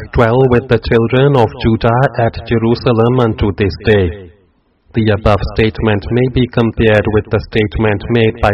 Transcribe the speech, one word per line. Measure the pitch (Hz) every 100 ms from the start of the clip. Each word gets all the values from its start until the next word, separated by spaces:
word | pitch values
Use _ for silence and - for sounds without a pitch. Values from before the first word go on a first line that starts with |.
| - -
dwell | 117 123 135
with | 120 131
the | 113
children | - 120 113 127 139 135
of | 107 -
Judah | 120 110 117 117 139 - 117
at | -
Jerusalem | - 117 113 117 135 110 113 127
unto | 117 104 107
this | 92 101 80 -
day." | 104 90 - 90 _ _ _ _ _ _ -
The | 110
above | 101 107 101 -
statement | 104 110 - 110 101 -
may | 117 127
be | 123 120
compared | - 113 - 113 107 101
with | 104 -
the | 107 -
statement | 117 104 - 110 101 - 117
made | 110 120
by | 110